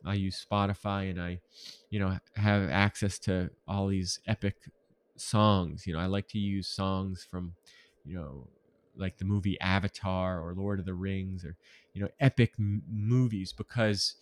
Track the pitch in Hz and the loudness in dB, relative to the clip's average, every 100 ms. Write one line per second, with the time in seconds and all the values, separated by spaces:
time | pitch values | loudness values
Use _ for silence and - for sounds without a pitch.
0 | - 101 95 - - 104 101 98 104 98 | -2 0 0 -4 -2 0 2 0 -2 -2
1 | 95 90 87 90 _ - - - _ 107 | -4 -4 -4 -6 _ -20 -20 -20 _ -2
2 | 95 95 _ - 104 101 95 78 101 - | 0 -2 _ 2 4 4 4 2 2 2
3 | 104 - - 92 90 - - 98 98 98 | -4 -2 0 0 0 -6 -6 -2 0 0
4 | 92 - - 110 98 - - _ _ _ | -2 -6 -4 -2 -2 -4 -16 _ _ _
5 | _ - - 107 107 98 87 76 - 80 | _ -14 -2 4 6 6 2 -4 -6 -2
6 | 92 98 - 110 101 98 92 - 98 95 | 0 -2 -2 -2 -2 -2 -4 -4 -2 0
7 | 95 92 - 90 90 87 - - _ _ | -2 -6 -8 -8 -8 -10 -20 -20 _ _
8 | 69 90 73 67 - _ _ _ _ - | -12 -10 -10 -12 -16 _ _ _ _ -6
9 | 92 - 95 104 98 92 92 95 95 - | -6 -4 0 2 2 0 2 2 0 -4
10 | 98 92 92 90 82 90 98 101 92 90 | -2 0 0 -2 -4 -4 -2 -2 -2 -4
11 | 95 95 95 92 82 82 _ - _ 104 | -2 -2 -2 -6 -8 -12 _ -20 _ -6
12 | 98 - 135 - 117 - 104 104 - 107 | -6 2 2 6 2 4 0 0 -2 -2
13 | 107 123 127 107 92 - 104 123 110 101 | 2 4 4 0 -4 -8 -6 2 2 4
14 | - - | 0 -4